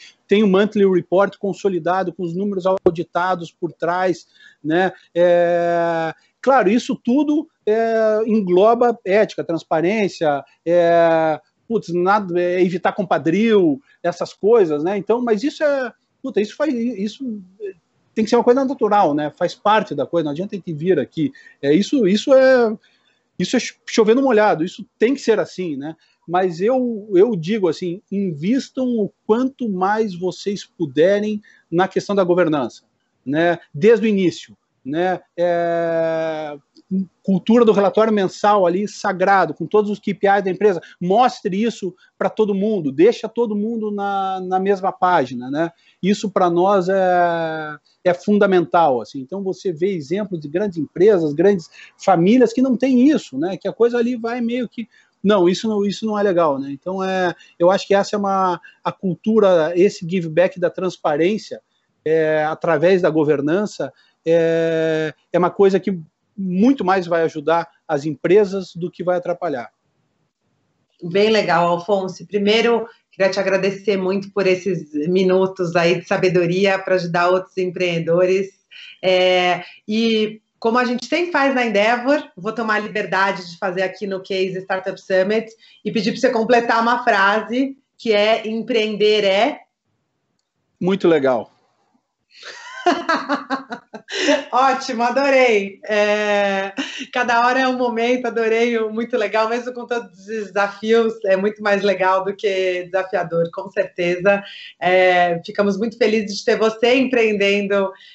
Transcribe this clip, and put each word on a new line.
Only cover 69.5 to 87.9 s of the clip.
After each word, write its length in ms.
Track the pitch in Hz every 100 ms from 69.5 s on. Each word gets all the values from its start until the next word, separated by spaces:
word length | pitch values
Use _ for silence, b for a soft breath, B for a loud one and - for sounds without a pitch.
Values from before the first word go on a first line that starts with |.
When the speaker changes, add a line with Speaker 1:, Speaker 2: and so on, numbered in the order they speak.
| 127 110 _ _ _ _ _ _ _ _ _ _ _ _ _
Speaker 2:
Bem 280 | 170 190 214
legal, 360 | 220 170 170 170
Alfonso. 600 | 175 190 196 185 - 170
Primeiro, 600 | 202 202 226 233 233 226 B _
queria 200 | - 190
te 80 | 196
agradecer 580 | 190 190 190 196 - 196
muito 340 | 185 196 190
por 140 | 202 190
esses 480 | 185 202 170 151 147 156
minutos 680 | 185 185 185 190 190 175 170
aí 240 | 170 170
de 80 | -
sabedoria 720 | 190 180 180 170 185 196 190
pra 180 | 190 185
ajudar 340 | 175 170 175
outros 280 | 185 185 -
empreendedores. 920 | 185 180 180 170 165 170 185 190 190 _ _ B B B
É, 600 | 185 185 185 180 180 175 B B -
e 520 | 220 226 220 214 220 _ _
como 180 | 226 240
a 80 | 240
gente 200 | 240 -
sempre 260 | 320 349
faz 220 | 294 277 247
na 100 | 240
Endeavor, 580 | 202 214 240 240 294 294 -
vou 180 | 196
tomar 220 | 226 226 208
a 40 |
liberdade 720 | 208 208 190 190 196 185 -
de 80 | -
fazer 240 | 196 180
aqui 240 | 185 185 202
no 160 | 190
Case 380 | 190 190 190 180
Startup 380 | 190 190 190 185
Summit 520 | - 185 185 220 220 - b b
e 80 | 208
pedir 200 | 226 196
pra 80 | -
você 100 | 247
completar 520 | 226 226 240 233 226
uma 220 | 233 240
frase 760 | 240 202 196 214 214 247 277 - _